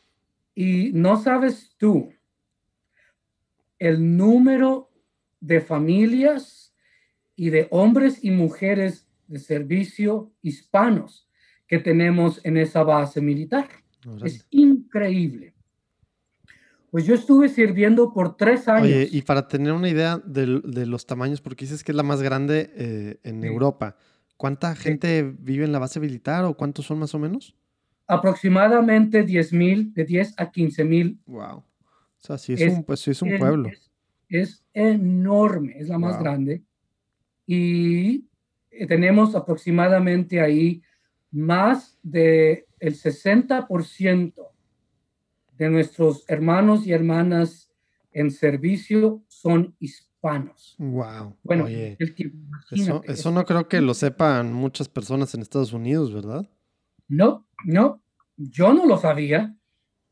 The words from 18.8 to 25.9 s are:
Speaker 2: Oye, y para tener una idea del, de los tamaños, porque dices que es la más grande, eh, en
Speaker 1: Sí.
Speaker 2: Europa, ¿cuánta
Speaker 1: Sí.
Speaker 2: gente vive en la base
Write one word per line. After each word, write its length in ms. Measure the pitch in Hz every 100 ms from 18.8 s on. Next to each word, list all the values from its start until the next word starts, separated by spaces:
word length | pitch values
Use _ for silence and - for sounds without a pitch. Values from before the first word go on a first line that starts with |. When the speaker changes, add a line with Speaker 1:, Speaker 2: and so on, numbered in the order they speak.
| 139
Speaker 2:
Oye, 220 | 135 135
y 120 | 151
para 260 | 135 139 139
tener 240 | 143 147
una 160 | 160 180
idea 300 | 156 165 170
del, 420 | - 135 127 131 -
de 140 | 123
los 220 | 120 120 -
tamaños, 340 | 123 131 143
porque 240 | - 127
dices 180 | 135 147
que 100 | -
es 40 | 147
la 60 |
más 180 | 143 139
grande, 480 | 135 135 143 151 - -
eh, 440 | 120 107 104 -
en 180 | - 110
Speaker 1:
Sí. 80 | 113
Speaker 2:
Europa, 480 | 113 139 - 107 - _ _ _ _
¿cuánta 400 | 135 139 170 160
Speaker 1:
Sí. 60 |
Speaker 2:
gente 400 | - 151 175 160
vive 420 | 139 135 127 135
en 80 | 151
la 60 | 147
base 200 | 127